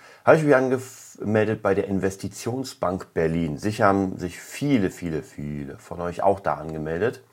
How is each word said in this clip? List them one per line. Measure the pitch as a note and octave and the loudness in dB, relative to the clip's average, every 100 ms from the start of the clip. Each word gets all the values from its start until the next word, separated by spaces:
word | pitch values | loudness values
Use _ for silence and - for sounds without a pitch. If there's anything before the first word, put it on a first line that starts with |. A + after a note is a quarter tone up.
| - - | -20 -4
habe | - D#3+ | 4 6
ich | |
mich | D3 C3 | 6 4
angemeldet | C3 B2+ A#2 - - - G#2 A2 G#2+ A2 | 4 0 -4 -16 -20 -8 0 2 2 0
bei | G2+ G2 | 0 0
der | G2 | 0
Investitionsbank | G2 F#2+ F#2+ G2+ - A#2 C3 B2+ - F2+ F#2 - | 0 0 -4 -10 -6 -6 -6 -8 -4 -2 -2 -4
Berlin. | F2+ E2 E2 E2 C#2+ | -2 0 0 -2 -2
Sicher | G#2 G#2+ G#2 | -4 4 4
haben | G2 F#2+ - | 4 2 -2
sich | F2 - | -8 -8
viele, | - - C#3+ C3 F2+ | -14 -4 2 2 2
viele, | - F2 D#2 | -2 -6 -6
viele | - - D2 D2 C#2 - | -8 -10 -8 -8 -10 -12
von | - E2+ | -14 -8
euch | F2 E2+ | -6 0
auch | G2 F#2+ | 0 2
da | D#2+ D2 | -2 -4
angemeldet, | D#2 D#2+ D#2 E2+ A2+ - - | -6 -6 -6 -2 -2 -4 -18